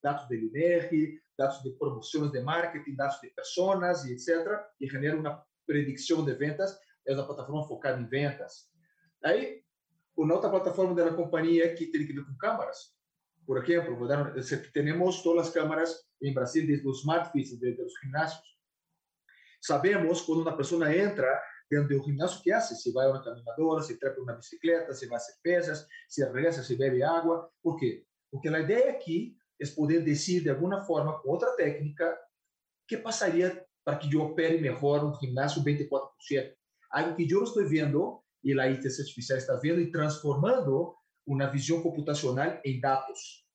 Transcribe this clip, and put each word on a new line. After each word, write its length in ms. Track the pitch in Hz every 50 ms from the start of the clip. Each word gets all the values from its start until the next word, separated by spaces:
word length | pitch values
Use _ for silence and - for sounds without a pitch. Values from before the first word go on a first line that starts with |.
dados 260 | - 143 147 147 -
de 80 | - 123
L 160 | 110 110 110 -
M 100 | 143 165
R, 580 | 175 175 170 151 - 170 156 156 151 - - _ _ _
dados 240 | - 196 - - - 131
de 80 | 131
promoções 600 | - - 143 139 - 214 - - - 156 147 143
de 80 | 131 127
marketing, 540 | 127 139 160 170 170 170 165 147 147 143 135
dados 240 | 131 139 139 139 -
de 100 | - 120
pessoas 760 | _ - - - - 175 185 190 196 185 175 175 175 143 139
e 80 | 127 123
et 60 | 123
cetera, 440 | - 170 170 165 165 196 214 202 - - _ _
e 80 | 139
genera 300 | 135 139 135 139 151 160
uma 260 | 156 151 147 151 - - _ _ _ _
predição 580 | - 147 147 135 131 - - - - 165 156 151
de 100 | 139 120
vendas, 440 | - 143 151 151 - 98 98 98 - - _ _ _ _
é 80 | - 139
uma 120 | 135 135
plataforma 420 | - 147 147 127 131 147 151 139
focada 320 | - - - - 139 127 127
em 80 | 120
vendas. 640 | 110 131 139 147 143 - - - - - - - _ _ _ _ _ _ _ _ _ _ _ -
Aí, 400 | 151 180 240 269 254 - - _ _ _ _ _ _ _ _ _ _ _
uma 200 | - 156 151 170
outra 140 | 190 - 202
plataforma 440 | 196 185 185 185 180 190 190 185 180
da 200 | 170 165 165 165
companhia 600 | 170 170 160 175 160 160 165 170 165 165 170 165
que 140 | 170 165
tem 180 | - - 151 147
que 80 | 143 139
ver 120 | 139 139
com 120 | - 131
câmaras. 560 | - - 220 233 254 - - - - - - _ _ _ _ _ _ _ _ _ _ _
Por 180 | - 131 131 -
exemplo, 340 | - 170 170 147 127 123
vou 100 | 117 120
dar 280 | 123 143 143 143 - -
um, 40 | 131
se 160 | 123 - 139 131 - -
temos 520 | _ 147 139 147 156 175 180 185 180 - -
todas 240 | 170 165 170 165
as 60 | 165 -
câmaras 420 | 165 156 156 156 160 165 165 - - _ _ _ _
em 120 | 139 139 135
Brasil, 340 | 131 127 123 - 160 156
desde 200 | 143 143 139 139
os 120 | 135 131 -
smart 320 | - 151 165 170 170 -
fits, 280 | - 143 123 - 123 113
desde 220 | 123 123 117 -
os 120 | - - - - -
ginásios. 420 | 135 135 151 160 156 - - - - _ _ _ _ _ _ _ _ _ _ _ _ _ _ _ _ - _ _ _ - _
Sabemos 600 | - - 151 139 170 190 202 190 165 160 180 165
quando 200 | - - 160 165
uma 140 | 160 160 147
pessoa 400 | - 135 - 175 165 165 151 156
entra 460 | 180 202 202 202 - 131 127 139 - - - - - _ _
dentro 280 | 147 147 143 143 143
do 60 | 139 143
ginásio, 360 | 143 143 135 170 180 - -
o 40 | -
que 80 | 175
hace? 240 | 202 233 226 - -
Se 160 | - - 123
vai 160 | 113 127 135
a 40 | 135
uma 120 | 135 131 -
caminhadora, 580 | 117 117 - - 117 117 151 160 160 160 151
se 160 | - - 117
trepa 240 | - 135 135 135 135
uma 120 | 127 123 117
bicicleta, 600 | 117 - - - - - 165 170 165 165 143 135
se 140 | - 131
vai 120 | 113 120 117
fazer 140 | - - - _
pesas, 460 | _ 170 180 175 - 156 151 147 - _ - - -
se 160 | _ - - 135
regressa, 380 | 123 - 131 151 170 - 135
se 140 | 123 - 123
bebe 260 | 113 135 135 127 127
água. 480 | 135 151 165 165 165 165 170 170 170 - _ _ _
Por 140 | 170 160
quê? 280 | - 135 117 - - _ _ _ _ _ _
Porque 200 | - 131 - 156
a 100 | 156 160
ideia 320 | 156 143 208 240 262 285
aqui 440 | 254 269 - 170 160 175 240 - - _ _ _ _ _
é 60 | -
poder 360 | 147 - - 151 147 160 170 151
dizer 380 | 156 147 - - 185 180 175
de 80 | 151 156
alguma 320 | 135 135 170 185 202 196
forma, 380 | - - 165 151 143 156 151 -
com 80 | - 135
outra 260 | 165 170 160 170 -
técnica, 600 | - 170 147 147 147 147 147 - - 165 170 - - - _ _ _ _ _ _ _ _ _ _ _ _
que 100 | - 226
passaria 680 | - - 226 220 - 214 185 165 170 180 180 180 - - _ _ _ _
para 120 | - 147
que 160 | 147 - 143 143
eu 80 | 151
opere 380 | 156 156 - 175 160 160 165 160
melhor 440 | 151 131 123 - 143 143 147 147 147
um 80 | 147 143 -
ginásio 440 | 139 127 123 127 139 143 147 156 143
vinte 180 | 147 143 143
e 60 | 147
quatro 220 | - - - - -
por 140 | _ _ -
sete. 340 | - 143 135 127 - - _ _ _ _ _ _ _
Algo 240 | - 143 165 170 160
que 160 | 175 170 139
eu 60 | 180
não 60 | 202 233
estou 200 | 226 - 220 190
vendo, 560 | 143 151 156 151 143 139 139 123 - - - _ _ _ _ -
e 160 | 135 139 135
a 80 | 131
inteligência 360 | 131 135 131 - 135 127 - 143
artificial 340 | - - 123 120 - 135
está 180 | 127 - - 131
vendo 240 | 123 131 151 170 175
e 120 | 170 -
transformando 1040 | - 156 151 151 147 - - 147 135 135 160 214 254 254 170 143 135 147 175 - - _ _ _ _ _ _
uma 220 | - 139 135 139
visão 340 | 135 - 139 120 131 165 170
computacional 800 | 165 170 160 151 143 156 147 147 - 131 127 135 143 170 170 - -
em 160 | 139 131 120
dados. 640 | - 139 135 135 - - - - - - - - _ _ _